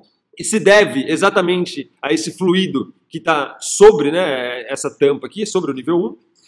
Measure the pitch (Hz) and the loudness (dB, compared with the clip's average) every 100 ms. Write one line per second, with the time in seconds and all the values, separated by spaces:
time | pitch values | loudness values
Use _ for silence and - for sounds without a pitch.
0 | _ _ _ - 170 214 175 208 202 135 | _ _ _ -12 -4 0 4 4 4 -2
1 | 123 156 190 202 175 180 175 - 131 _ | -4 -2 0 0 0 -2 -4 -8 -14 _
2 | 139 160 170 - 180 185 185 139 101 - | -4 -4 -4 -4 0 0 0 -4 -8 -12
3 | _ 160 - 156 135 - - - 208 147 | _ -8 -4 -4 -4 -10 -10 6 8 8
4 | 143 165 185 131 123 123 113 135 143 139 | 4 -2 -2 -4 -6 -10 -10 -8 -8 0
5 | 143 139 127 202 214 190 160 131 127 170 | 0 0 -6 -8 -6 -4 -4 -6 -4 -2
6 | 214 294 _ _ | -2 -8 _ _